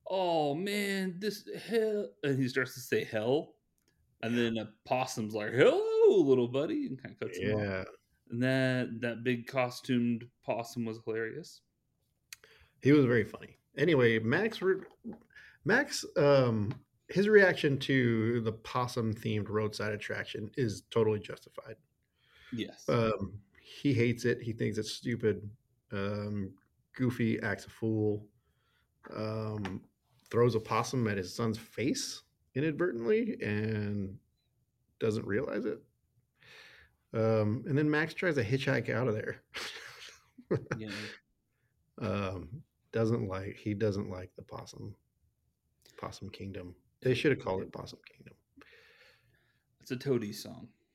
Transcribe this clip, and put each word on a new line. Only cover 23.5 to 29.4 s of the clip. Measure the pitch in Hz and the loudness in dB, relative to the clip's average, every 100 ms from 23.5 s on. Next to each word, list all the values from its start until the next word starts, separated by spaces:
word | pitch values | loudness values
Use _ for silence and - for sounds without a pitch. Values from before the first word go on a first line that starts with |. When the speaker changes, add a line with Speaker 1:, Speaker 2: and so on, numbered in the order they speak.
| _ | _
Speaker 2:
he | - - 143 | -20 -4 0
hates | 113 120 120 | 2 2 2
it. | 120 113 | -2 -2
He | 113 | -4
thinks | 110 120 104 | -4 -4 -4
it's | 107 | -6
stupid. | - - 117 110 95 104 - _ _ _ | -6 -6 0 0 0 -6 -14 _ _ _
Um, | 101 98 104 104 104 95 - _ _ _ | -6 -4 -4 -6 -6 -6 -10 _ _ _
Goofy | - 127 123 117 117 | -4 -2 0 0 0
acts | 113 95 - | -2 -4 -8
a | |
fool. | - 113 110 107 104 - _ _ _ _ _ _ _ - | -6 -2 0 0 -2 -6 _ _ _ _ _ _ _ -12
Um, | 107 110 110 | -8 -6 -4